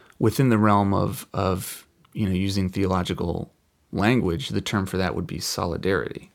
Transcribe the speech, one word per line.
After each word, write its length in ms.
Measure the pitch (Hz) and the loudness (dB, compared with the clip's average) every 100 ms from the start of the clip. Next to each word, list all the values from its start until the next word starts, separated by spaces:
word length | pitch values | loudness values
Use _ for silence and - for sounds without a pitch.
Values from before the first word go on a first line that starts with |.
| - - | -20 0
within 300 | 113 - 131 | 0 4 4
the 80 | 113 | 6
realm 360 | 107 101 98 | 6 6 4
of, 340 | 98 98 - - | 2 0 -4 -6
of, 520 | - 95 95 - - - _ _ | -2 0 0 -4 -14 -18 _ _
you 120 | - 104 | -4 -2
know, 60 | 92 | 0
using 340 | 98 98 92 | 0 0 -2
theological 800 | 98 95 92 87 87 87 87 - _ _ _ _ | 0 0 0 0 -2 -2 -4 -6 _ _ _ _
language, 560 | - 104 123 92 85 135 | 0 2 2 0 -2 -4
the 120 | 101 | -4
term 240 | 95 104 95 | -2 -2 -2
for 120 | 92 | -2
that 180 | 92 - | -2 -2
would 120 | 85 | -6
be 120 | - | -6
solidarity. 920 | - - 87 - 92 92 - - - | -6 -4 -4 -2 0 0 -2 -8 -14